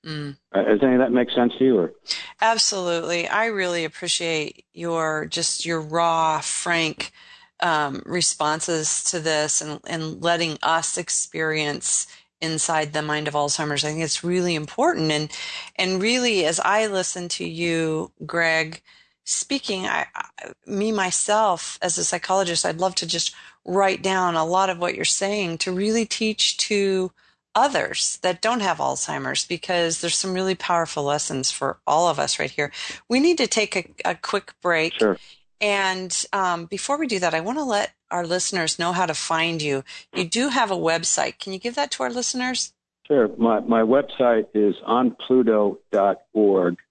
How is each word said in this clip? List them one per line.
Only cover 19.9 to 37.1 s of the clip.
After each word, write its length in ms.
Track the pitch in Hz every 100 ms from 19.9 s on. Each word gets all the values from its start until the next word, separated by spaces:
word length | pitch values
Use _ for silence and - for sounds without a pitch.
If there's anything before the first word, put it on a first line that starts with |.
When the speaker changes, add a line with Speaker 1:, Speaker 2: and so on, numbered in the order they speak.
| - -
Speaker 1:
I, 380 | - - - - - -
me, 240 | 196 214
myself, 880 | 214 185 - - 208 214 170 - -
as 160 | 175 170
a 60 |
psychologist, 640 | 165 180 - 190 180 165 180
I'd 160 | 165
love 120 | 185 185
to 120 | 170
just 260 | 170 - - - _
write 400 | - 185 196 185
down 320 | 190 190 180 165
a 100 | 165
lot 240 | 185 196
of 80 | 170
what 180 | 175 -
you're 100 | 160
saying 540 | - 196 208 180 165
to 120 | -
really 340 | 185 208 226 220
teach 520 | - 220 214 - -
to 540 | - 202 196 190 185 _ _ _ _ 214
others 640 | 277 208 - - - -
that 200 | 180 170
don't 180 | 220 240
have 200 | 196 160
Alzheimer's, 680 | 135 135 - 143 131 139 -
because 560 | 170 - 180 170 165
there's 160 | 170 -
some 160 | 190
really 220 | 185 190 185
powerful 480 | - 170 160 -
lessons 480 | 143 147 - 139 127
for 260 | - 135 - -
all 220 | 151 175
of 100 | 143
us 180 | 143 -
right 140 | 151
here. 180 | - 147 - - - _
We 140 | 247
need 160 | 320 330
to 100 | 247
take 300 | - 208 190
a, 340 | 175 - -
a 40 | 175
quick 380 | - 202 - -
break. 340 | 180 165 160 -
Speaker 2:
Sure. 220 | - - - - _ _
Speaker 1:
And, 640 | 208 202 190 185 185 - -
um, 320 | 202 185 170 170
before 320 | 202 - 285
we 100 |
do 100 | 302